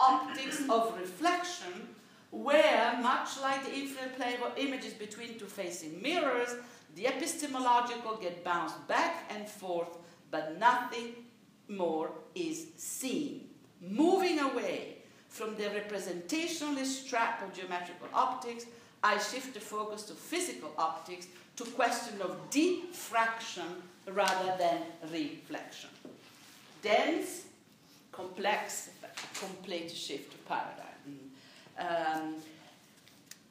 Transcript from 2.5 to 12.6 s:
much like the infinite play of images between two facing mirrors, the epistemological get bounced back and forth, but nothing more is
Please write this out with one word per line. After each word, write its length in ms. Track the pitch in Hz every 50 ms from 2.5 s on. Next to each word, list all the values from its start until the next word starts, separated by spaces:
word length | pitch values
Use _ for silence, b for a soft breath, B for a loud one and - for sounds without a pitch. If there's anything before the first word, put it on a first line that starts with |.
| 285 311 311 285 240 220 226 240 254 254
much 360 | 233 247 277 285 - - - 269
like 220 | 269 269 277 277 269
the 100 | - -
infinite 440 | 277 285 269 269 262 262 262 262 262
play 180 | 247 240 247 240 240
of 140 | 233 - -
images 360 | 269 269 262 240 - 214 -
between 440 | - 208 208 - 233 233 226 226 226
two 60 | 202
facing 560 | 190 - 202 185 175 175 - 160 151 160 180
mirrors, 520 | 220 294 349 349 302 262 247 240 240 247 240 240 B B B B B B 156
the 120 | 170 214 262
epistemological 1080 | 262 269 330 294 - - 294 277 262 262 254 247 240 240 240 240 233 226 233 220 - -
get 260 | 185 175 175 - -
bounced 420 | 180 175 170 160 156 - - - -
back 380 | 220 269 339 339 - - - -
and 180 | 208 208 208 208
forth, 500 | - - 185 185 175 170 165 - - - B B B B B B
but 300 | 160 151 151 156 160 -
nothing 560 | 220 247 254 240 - - 226 240 233 226 233 - - - - - - - - - - -
more 420 | 202 190 175 165 160 156 165 - - - - - -
is 320 | 185 165 160 156 -